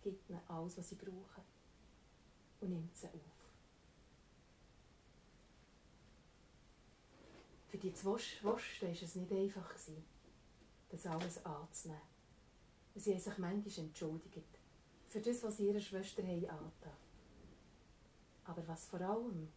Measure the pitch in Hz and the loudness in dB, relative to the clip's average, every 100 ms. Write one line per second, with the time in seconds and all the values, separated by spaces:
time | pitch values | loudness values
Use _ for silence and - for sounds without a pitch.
0 | 208 185 - 175 - 165 170 180 175 175 | -4 -4 -6 -8 -4 -2 -2 -4 -6 -6
1 | 202 185 190 - - - - - - - | -6 -6 -10 -16 -18 -20 -20 -20 -20 -20
2 | - - - - - - 190 175 165 - | -20 -20 -20 -20 -20 -4 0 2 0 -6
3 | - 165 156 - - - - - - - | -10 -10 -12 -18 -20 -20 -20 -20 -20 -20
4 | - - - - - - - - - - | -20 -20 -20 -20 -20 -20 -20 -20 -20 -20
5 | - - - - - - - - - - | -20 -20 -20 -20 -20 -20 -20 -20 -20 -20
6 | - - - - - - - - - - | -20 -20 -20 -20 -20 -20 -20 -20 -20 -20
7 | - - - - - - - 196 190 - | -20 -20 -18 -16 -18 -20 -8 -2 0 2
8 | 196 233 - - 208 240 - - 180 170 | 4 4 2 2 4 4 2 0 0 0
9 | 170 185 180 196 202 202 170 - - 156 | -2 -2 2 6 6 2 -6 -8 -8 -10
10 | 160 - - - - - - - - 170 | -12 -18 -20 -20 -20 -20 -20 -20 -10 -4
11 | 175 160 180 - 175 147 160 - 165 151 | 0 2 2 -2 -4 -4 -4 -6 -4 -6
12 | - - - - - - - - - 208 | -10 -20 -20 -20 -20 -20 -20 -20 -14 0
13 | 208 185 202 202 175 202 208 180 156 - | 6 6 4 2 4 4 0 -2 -4 0
14 | 160 160 - - - - - - - - | 0 0 -4 -12 -12 -18 -20 -20 -20 -20
15 | - 220 220 240 220 208 202 208 202 190 | -4 0 2 4 2 6 6 6 4 -2
16 | 202 - 185 175 175 156 156 - 156 - | 0 0 2 4 2 0 -6 -8 -14 -14
17 | - - - - - - - - - - | -16 -18 -18 -18 -16 -18 -20 -20 -20 -20
18 | - - - - - 170 160 160 - 175 | -20 -20 -20 -16 -6 -4 -2 -4 -4 0
19 | 185 220 240 175 156 | 4 4 4 -2 -4